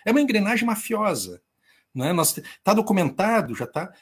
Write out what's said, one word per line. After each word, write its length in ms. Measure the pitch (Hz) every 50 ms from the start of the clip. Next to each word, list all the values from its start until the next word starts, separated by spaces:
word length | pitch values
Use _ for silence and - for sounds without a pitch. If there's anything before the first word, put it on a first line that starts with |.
| _
é 60 | 208
uma 100 | 233 285
engrenagem 440 | 294 254 220 214 196 202 240 220 233
mafiosa, 760 | 233 220 214 - - 226 208 214 202 165 - 95 92 87 - _ _ _ _ _ _ _ _ _ _ _
né? 200 | 131 117 151 180
Nós 180 | 170 160 -
te-, 120 | - - - - - - _
tá 100 | 190 208
documentado, 800 | 220 220 - 208 190 - - - - 190 220 226 226 185 127 113
já 140 | - -
tá 240 | - - 147 170 190 - _